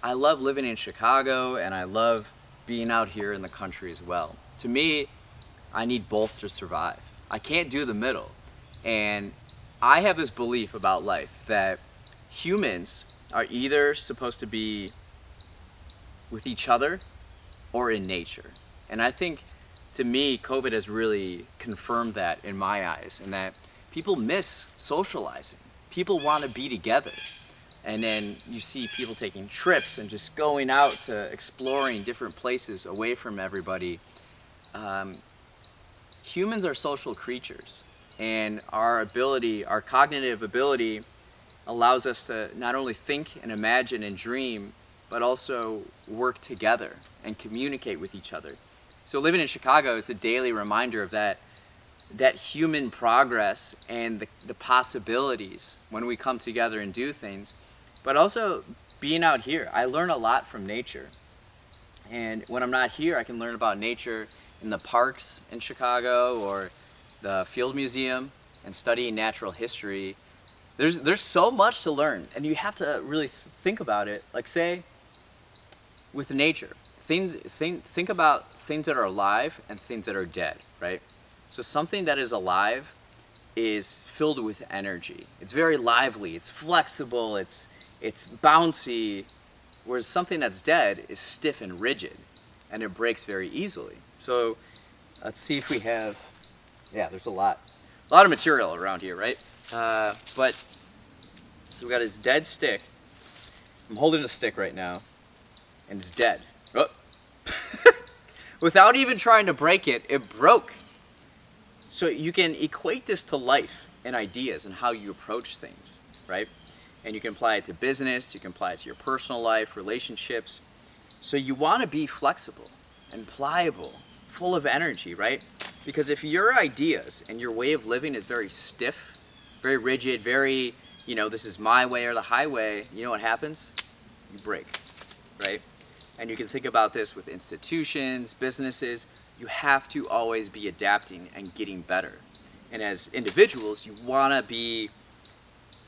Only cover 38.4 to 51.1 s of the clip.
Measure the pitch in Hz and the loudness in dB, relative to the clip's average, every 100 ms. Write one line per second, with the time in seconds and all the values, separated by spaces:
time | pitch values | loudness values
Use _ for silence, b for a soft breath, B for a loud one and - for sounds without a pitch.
38.4 | 107 107 - 107 117 117 104 123 135 135 | -2 -4 -6 0 2 2 0 0 0 2
39.4 | 117 107 - 107 - 131 147 143 127 110 | 0 -2 -2 -4 2 6 6 4 -2 -2
40.4 | 107 120 143 127 113 107 - - - - | -2 0 2 2 0 -4 -10 -18 -20 -20
41.4 | - - - 117 120 127 127 117 - 113 | -20 -16 -8 4 6 6 4 2 0 -4
42.4 | 104 - 120 131 131 110 - 143 160 - | -6 -4 -2 -2 -2 -4 -4 -4 -6 -12
43.4 | 113 107 107 123 123 117 104 95 113 131 | -8 -2 4 4 2 -2 -6 -6 -6 -4
44.4 | 127 110 101 - - - - 117 123 127 | -4 -6 -10 -16 -20 -20 -8 0 2 2
45.4 | - 123 113 107 - - - 107 127 - | 2 0 -4 -6 -10 -16 -10 -2 -2 -2
46.4 | - 110 110 117 82 - - - - 107 | -6 0 2 2 0 -12 -18 -14 -12 -10
47.4 | 107 113 139 135 120 82 95 98 - 80 | -8 -6 -4 -4 -6 -6 -8 -12 -12 -12
48.4 | 73 - - - - - - 143 156 180 | -12 -16 -18 -20 -20 -14 -6 0 2 4
49.4 | 143 - 131 147 135 113 107 110 113 123 | 2 0 6 6 6 2 -2 -2 0 2
50.4 | 127 110 104 107 123 110 92 | 2 0 0 2 2 -2 -2